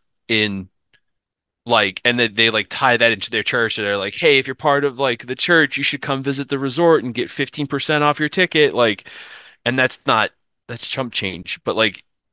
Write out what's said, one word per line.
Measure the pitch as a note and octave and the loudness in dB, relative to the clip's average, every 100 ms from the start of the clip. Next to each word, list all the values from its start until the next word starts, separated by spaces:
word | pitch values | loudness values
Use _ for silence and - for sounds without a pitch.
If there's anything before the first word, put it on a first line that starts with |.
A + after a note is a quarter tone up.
| _ _ - | _ _ -2
in, | A2 G#2+ G2 F#2 _ _ _ _ _ _ _ _ _ | 0 0 -4 -10 _ _ _ _ _ _ _ _ _
like, | A#2 A#2 G2+ F#2 | 0 2 2 0
and | A#2+ A#2+ | -2 0
they, | A#2 | 0
they, | G2+ A2+ | 2 2
like, | G#2+ G2 | 2 -4
tie | - C3+ A#2 | 0 2 4
that | A#2 | 2
into | G#2 - | 0 -4
their | A2+ | -4
church, | - B2+ A2+ A2+ | -2 -2 -2 -2
and | G2+ | -2
they're | G2+ | -2
like, | G2 | -4
"Hey, | - E3 C3+ | 0 4 4
if | C3 | 2
you're | B2+ | -2
part | D#3 C#3+ | 0 2
of, | C#3 B2 | 0 -2
like, | C3+ A#2 B2 | -2 -4 -6
the | B2 | -4
church, | - E3+ C#3+ - | 2 2 2 -2
you | |
should | C#3+ C#3+ | -4 -4
come | C#3+ C3+ | -4 -4
visit | C3+ C3+ C3+ | -2 -4 -4
the | C3+ | -4
resort | C3+ B2 E3+ D3+ | -4 2 4 4
and | A#2+ | 0
get | A#2 - | -6 -6
fifteen | - C3+ - C#3+ | -6 -6 -6 -6
percent | C#3 - D3+ | -4 0 2
off | D3 D3 | 2 0
your | D3+ | -2
ticket." | - F3+ D#3+ C#3+ | 0 2 4 4
Like, | F#2+ A#2 G2+ - - - - - _ | 4 2 0 -8 -20 -20 -20 -20 _
and | A#2+ C3 | -2 0
that's | B2+ - C#3+ | 0 0 2
not, | A2+ G2+ _ _ _ - | 2 2 _ _ _ -14
that's | A#2+ - | -10 -8
chump | - B2 | -6 -6
change, | - G2 F2 - - | -4 -6 -8 -10 -8
but, | - F#2+ | -4 2
like, | G#2+ - _ _ _ | 0 0 _ _ _